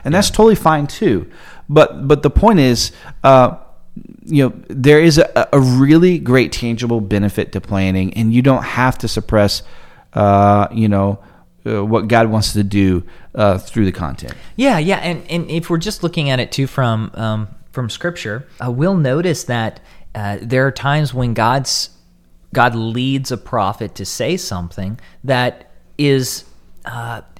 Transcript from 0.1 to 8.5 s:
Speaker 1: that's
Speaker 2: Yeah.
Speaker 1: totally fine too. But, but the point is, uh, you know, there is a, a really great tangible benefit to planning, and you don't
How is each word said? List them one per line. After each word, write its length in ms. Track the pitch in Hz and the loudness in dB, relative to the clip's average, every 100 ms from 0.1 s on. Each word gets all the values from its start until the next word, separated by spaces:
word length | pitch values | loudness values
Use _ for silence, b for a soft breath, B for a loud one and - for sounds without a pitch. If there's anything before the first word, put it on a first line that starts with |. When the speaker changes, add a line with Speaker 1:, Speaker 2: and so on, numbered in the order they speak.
Speaker 1:
that's 160 | 175 202 | 0 0
Speaker 2:
Yeah. 60 | - | 4
Speaker 1:
totally 200 | 220 208 | 4 6
fine 300 | 160 156 143 | 2 0 -2
too. 420 | - 202 98 - B B B - | -2 0 0 -4 B B B 0
But, 400 | 147 147 - 135 | 4 4 2 0
but 140 | 143 | 2
the 80 | 143 | 2
point 300 | - 208 196 | 4 4 4
is, 320 | 131 117 - B B - | 4 2 -2 B B 0
uh, 340 | 135 135 120 - - - - - - - - | 6 6 6 0 -14 -20 -18 -18 -18 -20 -2
you 200 | 147 131 | 0 0
know, 80 | - - | -2 -12
there 340 | 135 131 151 | 0 6 6
is 160 | 165 151 | 6 4
a, 320 | - 156 - | 4 2 2
a 80 | 139 | 2
really 600 | 127 123 139 160 180 170 | 4 4 6 6 6 2
great 320 | 127 127 120 | 2 2 2
tangible 500 | - 120 113 120 117 | -2 -6 -4 -2 -2
benefit 500 | 101 104 101 101 - | -2 0 0 -2 -4
to 60 | 98 | -6
planning, 520 | - 98 95 95 92 | -6 -2 0 0 -2
and 180 | - 113 | -2 0
you 120 | 117 | 2
don't 200 | 135 | 4